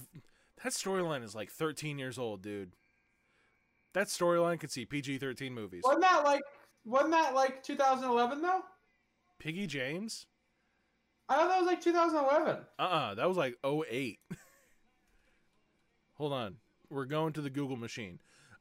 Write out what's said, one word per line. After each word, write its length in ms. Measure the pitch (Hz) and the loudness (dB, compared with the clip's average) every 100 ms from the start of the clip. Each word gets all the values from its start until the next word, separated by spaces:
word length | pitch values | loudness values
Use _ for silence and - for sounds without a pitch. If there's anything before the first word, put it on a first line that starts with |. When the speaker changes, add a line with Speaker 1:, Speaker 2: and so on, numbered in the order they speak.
| 131 147 - _ _ - | -10 -20 -20 _ _ -12
Speaker 1:
that 100 | 254 | -6
storyline 500 | - 190 190 170 139 | -4 -2 -2 0 -2
is, 120 | 113 107 | -6 -8
like, 160 | 101 | -10
thirteen 460 | - 156 147 151 143 | -4 -4 -4 -6 -6
years 180 | 131 123 | -8 -6
old, 240 | 117 101 | -6 -6
dude. 340 | 101 101 92 - _ _ _ _ _ _ _ _ _ _ _ | -6 -8 -8 -14 _ _ _ _ _ _ _ _ _ _ _
That 140 | 180 202 | -4 -2
storyline 520 | - 175 170 170 165 | 0 2 4 2 0
could 120 | 151 | -6
see 140 | 131 110 | -10 -6
P 160 | 143 | -6
G 160 | 135 135 | -4 -4
thirteen 360 | 135 123 135 | -6 -6 -8
movies. 280 | 123 101 90 247 | -8 -10 -2 2
Speaker 2:
Wasn't 160 | 311 | 4
that, 220 | 370 339 | 6 6
like, 180 | 285 285 - - - _ 220 | 4 2 -2 -16 -20 _ 0
wasn't 260 | 262 302 | 2 4
that, 240 | 330 302 262 | 4 4 4
like, 280 | 269 262 | 2 0
two 120 | - 285 | -6 2
thousand 340 | 269 254 262 | 4 4 2
eleven, 320 | 240 240 285 | 2 2 0
though? 200 | 349 381 - - _ _ _ _ _ - | 0 0 -2 -16 _ _ _ _ _ -12
Speaker 1:
Piggy 280 | 151 170 196 | -8 -6 -4
James? 580 | 139 127 160 220 - - _ _ _ _ _ _ _ _ _ - | -4 -4 -4 -8 -10 -14 _ _ _ _ _ _ _ _ _ 0
Speaker 2:
I 60 | 277 | 2
thought 100 | 359 | 4
that 120 | 370 | 4
was, 80 | 359 | 4
like, 140 | 349 | 2
two 120 | 339 | 2
thousand 260 | 339 339 311 | 4 4 4
eleven. 380 | 269 302 285 131 - - | 4 4 4 -2 -6 -4
Speaker 1:
Uh-uh, 380 | 175 165 117 101 | 0 0 0 0
that 120 | 160 | 0
was, 100 | 185 | 2
like, 180 | 131 120 | 0 -2
oh 200 | 139 151 151 | -2 -2 -2
eight. 300 | 120 127 - - | -4 -4 -8 -14
<laughs> 80 | - - _ _ _ _ _ _ _ _ _ _ _ _ _ _ _ _ - | -16 -16 _ _ _ _ _ _ _ _ _ _ _ _ _ _ _ _ -6
Hold 180 | 147 | -4
on. 240 | 135 107 - _ _ - | -4 -6 -10 _ _ -10
We're 160 | 139 131 | -6 -2
going 280 | 151 160 | 0 -2
to 80 | 151 | -2
the 80 | 147 | -4
Google 280 | 135 139 123 | -4 -4 -6
machine. 420 | 117 127 98 85 _ _ _ - | -8 -8 -10 -12 _ _ _ -10